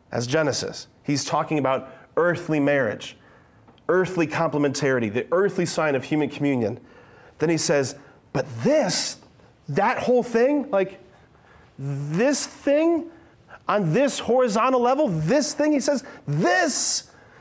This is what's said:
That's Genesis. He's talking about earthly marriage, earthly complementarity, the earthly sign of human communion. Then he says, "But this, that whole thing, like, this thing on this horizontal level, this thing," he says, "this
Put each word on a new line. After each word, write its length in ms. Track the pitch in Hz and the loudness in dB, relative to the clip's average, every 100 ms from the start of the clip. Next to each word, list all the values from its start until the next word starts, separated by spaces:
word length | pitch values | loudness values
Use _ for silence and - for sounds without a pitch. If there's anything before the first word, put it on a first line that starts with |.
| _ | _
That's 160 | 120 120 | -6 -2
Genesis. 640 | 156 147 - 101 - - _ | 0 0 -2 -6 -10 -18 _
He's 200 | - 143 | -4 -4
talking 340 | - 156 156 156 | -2 -4 0 0
about 300 | 131 131 - - - - | 0 -2 -4 -18 -6 0
earthly 420 | 175 170 165 156 | 0 0 -2 0
marriage, 580 | 143 143 113 120 - - - - _ _ - _ - | 2 2 0 -4 -12 -18 -20 -20 _ _ -20 _ 0
earthly 380 | 180 180 170 160 | 0 2 0 -2
complementarity, 880 | 135 131 147 147 135 139 131 110 | 0 -2 0 0 0 0 0 0
the 120 | 113 - | -2 -2
earthly 360 | 175 196 185 170 | 0 0 0 -2
sign 280 | - 156 | 0 0
of 80 | 135 | 0
human 260 | - 156 139 | 0 -2 -2
communion. 520 | - 143 131 107 - - - - - - - | -2 0 0 -2 -4 -14 -20 -20 -20 -20 -4
Then 100 | 156 | 0
he 100 | 160 | 0
says, 360 | - 143 135 - - - _ | 2 0 0 -6 -20 -20 _
"But 140 | - - 113 | -6 -6 -2
this, 540 | 165 311 196 - - - - - - _ - | 2 2 2 -2 -4 -10 -20 -20 -20 _ -4
that 300 | 139 202 - | 0 0 0
whole 260 | 214 247 | 2 2
thing, 440 | 233 233 254 294 - | 2 2 2 2 0
like, 280 | 196 190 - - - _ _ - - - - | -2 -2 -6 -20 -20 _ _ -20 -20 -20 -12
this 680 | 139 139 143 165 262 277 - | -8 -6 -4 0 2 2 -4
thing 640 | - - 294 330 330 339 - - _ _ - - | -4 0 2 4 0 -4 -16 -20 _ _ -12 -2
on 240 | 208 165 | 0 2
this 260 | 190 277 - | 2 2 0
horizontal 600 | - 247 247 208 247 254 | 0 2 2 2 2 2
level, 260 | 240 277 294 | 2 2 0
this 480 | 160 156 285 - | 0 2 2 0
thing," 160 | - 302 | 0 2
he 80 | 294 | 2
says, 240 | 294 269 - - - | 0 -2 -4 -14 -4
"this 800 | 147 320 359 330 - - - - - - - | 0 2 2 0 0 -2 -4 -8 -20 -20 -20